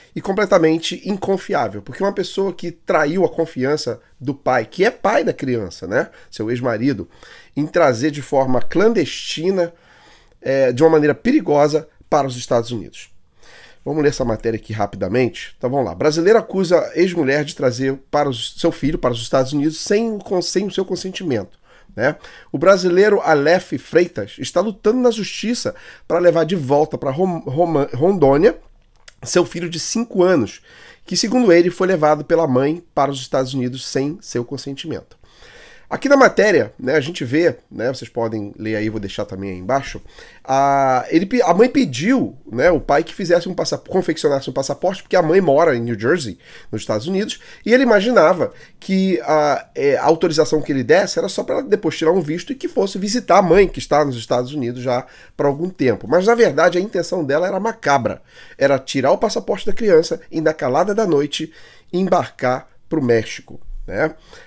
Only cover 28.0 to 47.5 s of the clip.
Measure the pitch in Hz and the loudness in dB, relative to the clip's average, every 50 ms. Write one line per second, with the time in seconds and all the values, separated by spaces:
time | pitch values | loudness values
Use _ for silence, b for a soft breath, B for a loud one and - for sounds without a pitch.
28 | 147 185 208 190 143 135 139 147 180 240 330 - - _ - _ _ _ _ _ | 0 0 2 4 4 4 4 6 4 4 2 2 -12 _ -20 _ _ _ _ _
29 | - - - - - - - 180 175 175 - 170 175 170 170 156 - - - 226 | -20 -20 -20 -14 -8 -2 0 0 0 0 -2 -8 -8 -8 -8 -8 -8 -4 -4 -4
30 | 233 - - 190 175 185 185 147 107 95 - - B B B B B B B B | -4 -4 0 2 2 4 4 2 0 -2 -6 -16 B B B B B B B B
31 | B - 185 - - 214 233 254 254 202 170 175 170 180 175 - 190 185 190 156 | B -4 -2 -2 0 2 2 2 6 6 6 6 6 4 2 -2 0 0 0 2
32 | 151 151 151 147 151 - 170 160 165 147 127 127 135 147 160 175 - _ - 156 | 4 2 2 2 0 0 0 2 2 2 2 2 2 0 -2 -4 -8 _ -2 -2
33 | 139 139 139 131 127 - - 135 131 123 135 135 123 123 127 131 - - - 143 | -2 -2 -2 -6 -8 -4 -4 -2 -2 -2 -4 -4 -4 -4 -6 -8 -10 -6 -4 -4
34 | 135 147 160 - - - - 123 120 - 143 127 - 139 139 139 - 160 123 87 | -4 -4 -6 -10 -12 -8 -6 -6 -6 -6 -10 -12 -10 -12 -12 -12 -10 -10 -10 -10
35 | - _ - _ B B B B B B B B B B B B B B - - | -12 _ -20 _ B B B B B B B B B B B B B B -10 -4
36 | - 269 285 277 254 196 - - 196 214 185 139 107 104 - - 117 120 147 156 | 2 4 6 6 6 6 6 4 2 4 4 2 2 0 -6 -8 -4 0 0 0
37 | 127 151 180 - 143 117 123 156 175 160 123 - _ _ - - 110 127 131 - | 0 -2 -8 -8 -6 -2 0 2 2 2 0 -2 _ _ -10 -6 -6 -6 -6 -6
38 | - - - 120 113 110 113 110 101 101 - - 107 110 110 107 107 110 107 110 | -12 -10 -6 -6 -4 -4 -4 -6 -8 -10 -12 -10 -8 -6 -4 -4 -4 -4 -6 -6
39 | 101 95 - - 104 - 95 92 98 98 92 90 92 101 131 139 - - - 104 | -10 -8 -8 -8 -8 -8 -8 -10 -10 -10 -10 -10 -6 -4 -4 -4 -4 -6 -14 -14
40 | - B B B B B B B B - 135 135 139 139 139 139 135 131 127 127 | -16 B B B B B B B B -2 0 2 2 2 2 2 2 2 0 0
41 | 131 - 160 165 196 190 254 247 - - 175 185 240 247 - 285 254 156 123 120 | 0 0 0 0 0 0 0 0 2 2 4 4 4 4 4 0 0 0 -2 -4
42 | 160 220 269 247 143 95 - - - - 113 120 143 180 170 139 - - 143 151 | 0 0 2 2 0 -2 -6 -14 -16 -10 -4 2 2 2 2 2 0 0 0 0
43 | 165 - - - 196 175 175 175 170 190 170 - 165 - - - - - - 190 | 0 -2 -8 -8 0 2 2 2 0 -2 -6 -6 -4 -4 -4 -8 -8 -4 -2 -2
44 | 180 - 160 - - 147 143 135 - - 127 135 139 - 139 - - 180 190 - | -2 -2 -4 -2 0 0 0 0 -4 -4 -6 -6 -4 -4 -6 -4 -2 -4 -4 -4
45 | - - - 185 165 156 170 196 185 160 139 147 160 160 127 120 117 120 117 98 | -6 -2 0 2 2 4 4 4 4 4 4 4 4 4 2 0 -2 -4 -4 -2
46 | 107 123 170 180 135 107 85 - B B B B B B - 110 - - 110 107 | 0 0 0 0 -2 -8 -10 -14 B B B B B B -10 -8 -4 -4 -4 -4
47 | 117 165 190 190 214 226 - - B B | -2 -4 -4 -4 -4 -4 -8 -14 B B